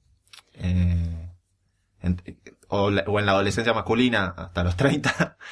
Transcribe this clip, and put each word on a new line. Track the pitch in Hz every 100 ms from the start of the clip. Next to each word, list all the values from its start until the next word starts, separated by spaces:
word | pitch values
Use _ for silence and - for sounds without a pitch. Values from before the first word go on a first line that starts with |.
| _ _ _ - -
eh, | - 90 90 87 87 85 82 85 - _ _ _ _ _ _
en-, | 92 90 - - - - -
o | 101 101
la, | 101 -
o | 104
en | 101
la |
adolescencia | 98 101 110 113
masculina, | 110 104 113 127 113 92 -
hasta | - -
los | 90 87
treinta, | 139 147 - - - - -